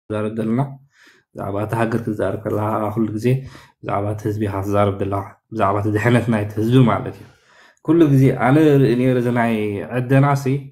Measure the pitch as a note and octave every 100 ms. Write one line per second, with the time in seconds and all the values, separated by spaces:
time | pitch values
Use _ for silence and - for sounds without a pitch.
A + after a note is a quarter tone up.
0 | - G#2+ G#2+ A2 A2 A#2 C#3 - _ _
1 | _ _ _ - G2 G2 G#2+ A#2 A2+ A#2
2 | G#2+ G2+ F#2+ G2+ G#2+ G#2 G#2+ G#2+ G#2+ G#2+
3 | A2 G#2+ A#2+ C3+ C3+ - - _ - G2+
4 | G#2 G#2+ G#2+ G#2 G#2+ G2 G2 G2+ G2+ F#2+
5 | F#2+ G2 F#2 - - A2 G2 G#2 G#2+ G#2
6 | A#2 A#2+ A2 A2 G#2 G#2+ A2 B2+ A#2+ G2
7 | F#2+ - - _ _ _ _ _ - E4
8 | D#3 C#3 C3 - A2+ C#3+ D#3 C#3+ B2+ A#2+
9 | B2+ B2+ A#2+ A#2+ A#2 A2 G#2+ G2+ D#2+ B2
10 | B2 C3+ C#3+ C#3 C3 C#3 -